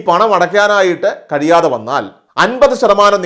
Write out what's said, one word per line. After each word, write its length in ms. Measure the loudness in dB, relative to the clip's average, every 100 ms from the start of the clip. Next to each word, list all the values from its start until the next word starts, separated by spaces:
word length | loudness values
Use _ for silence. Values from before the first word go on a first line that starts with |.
| 0
പണം 220 | 0 2 0
അടയ്ക്കാനായിട്ട് 760 | 0 0 0 2 0 0 -4 -6 -6
കഴിയാതെ 360 | -4 2 2 2
വന്നാൽ 300 | -4 -6 -6 -6 -14 _ -4
അൻപത് 300 | -2 2 0 2
ശതമാനം 400 | 0 2 2 2